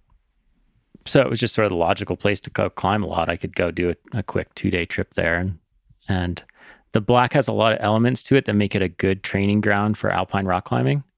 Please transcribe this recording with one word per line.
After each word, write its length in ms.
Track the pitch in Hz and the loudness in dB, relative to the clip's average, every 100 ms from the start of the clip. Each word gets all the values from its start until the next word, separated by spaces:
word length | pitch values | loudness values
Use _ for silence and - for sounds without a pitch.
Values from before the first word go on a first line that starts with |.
| _ _ _ _ _ _ _ _ _ - - | _ _ _ _ _ _ _ _ _ -20 0
so 120 | 147 | 2
it 80 | 131 | 4
was 100 | 123 | 2
just 160 | 113 - | -2 0
sort 100 | 104 | 0
of 60 | |
the 60 | 87 | 2
logical 380 | 82 101 98 90 | 2 0 -2 -2
place 240 | 101 101 | -2 -2
to 80 | - | -4
go 200 | - 98 | -4 -4
climb 340 | - 92 107 | -2 0 0
a 40 | 90 | -2
lot. 220 | 87 82 | -2 -2
I 60 | 85 | -2
could 180 | - - | -4 -2
go 160 | 87 | -2
do 180 | 85 87 | 0 -2
a, 60 | 85 - 113 | -4 -8 -8
a 40 | |
quick 300 | - 92 87 - | -4 -6 -6 -4
two-day 300 | 98 90 85 | -2 -2 -4
trip 280 | - 101 - | -6 -6 -2
there. 220 | 85 85 | 0 0
And, 200 | 92 82 _ _ _ _ - | -2 -6 _ _ _ _ -6
and 360 | 92 87 87 - _ - - _ | -4 -4 -6 -12 _ -20 -20 _
the 100 | 117 | -2
Black 320 | 101 123 123 | 2 4 4
has 140 | 151 123 | 2 0
a 60 | |
lot 200 | 107 113 | 2 2
of 60 | 107 | 2
elements 420 | 101 110 117 127 - | 2 2 2 0 2
to 100 | 135 | 2
it 100 | - | 2
that 80 | |
make 220 | 104 101 104 | 0 0 0
it 60 | |
a 80 | 92 | -2
good 340 | - 95 98 | 0 -2 0
training 380 | - 98 98 104 | -2 -2 0 2
ground 360 | 104 101 107 104 | 2 2 0 0
for 140 | 101 | -2
alpine 340 | 90 92 98 95 | -2 -2 -2 0
rock 200 | 90 - | -2 -2
climbing. 380 | 123 131 143 - | -2 0 -2 -6